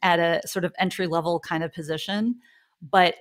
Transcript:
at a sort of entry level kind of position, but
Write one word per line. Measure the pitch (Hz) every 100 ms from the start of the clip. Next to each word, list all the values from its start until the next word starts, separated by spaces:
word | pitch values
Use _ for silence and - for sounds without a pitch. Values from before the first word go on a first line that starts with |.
at | 185 170
a | 170 165 -
sort | 190 175
of | -
entry | 185 - 180
level | 165 165 170
kind | - 165
of | 165
position, | - 151 160 - 202 226 240 _ _ _ _
but | 151 190 180 -